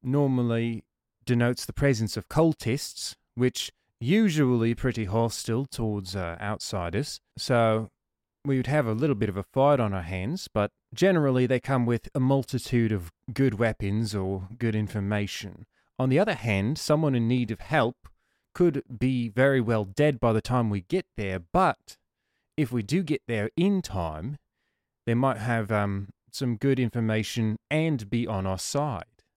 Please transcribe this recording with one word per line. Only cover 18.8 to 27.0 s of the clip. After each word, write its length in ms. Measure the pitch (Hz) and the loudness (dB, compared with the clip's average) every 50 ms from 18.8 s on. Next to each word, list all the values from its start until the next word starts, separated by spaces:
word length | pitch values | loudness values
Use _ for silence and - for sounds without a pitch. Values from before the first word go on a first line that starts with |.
| - _ 127 107 | -6 _ -8 -2
be 300 | 127 131 131 127 120 117 | -2 0 0 0 -2 -2
very 320 | 98 123 131 139 139 131 | 2 4 4 4 4 4
well 240 | 117 104 120 110 104 | 2 2 0 0 0
dead 340 | 95 95 - 147 151 143 117 | -4 0 2 2 2 2 2
by 140 | - 117 113 | 2 2 2
the 80 | 110 | 2
time 280 | - - 127 127 120 110 | 0 0 0 0 2 0
we 120 | 101 101 | 0 -2
get 240 | 87 _ - 190 - _ _ | -4 _ -4 -4 -4 _ _
there, 240 | - 107 98 95 95 | -8 -6 -4 -4 -6
but 580 | 87 _ _ 175 190 165 - _ _ - - _ _ _ _ _ _ _ _ _ _ _ _ - | -8 _ _ 2 2 2 2 _ _ -20 -20 _ _ _ _ _ _ _ _ _ _ _ _ -2
if 140 | 151 117 | -2 0
we 120 | 123 123 107 | 0 -4 -2
do 180 | 101 143 180 | 0 0 -2
get 200 | 190 151 151 - _ - | 0 0 -4 -4 _ -4
there 220 | 120 110 101 110 _ | -4 -2 -2 -4 _
in 260 | - 175 196 202 190 | 0 0 2 2 0
time, 560 | 175 - - 95 85 82 78 78 80 123 147 143 _ _ _ _ _ _ _ _ _ _ _ _ _ | -2 -4 -4 -4 -4 -4 -6 -6 -8 -8 -10 -10 _ _ _ _ _ _ _ _ _ _ _ _ _
they 80 | - 117 | -2 0
might 240 | 117 131 135 127 110 | 2 2 0 0 -2
have, 340 | 104 123 120 113 110 98 | -2 -2 -2 -2 0 0
um, 380 | 113 104 104 101 98 98 98 98 - _ _ _ | 0 0 0 0 -2 -4 -6 -8 -14 _ _ _
some 280 | - - 139 123 120 107 | -10 -6 -2 -2 -2 0
good 220 | - 139 135 123 | 0 0 2 2
information 760 | 127 113 - 123 | 0 -2 0 -2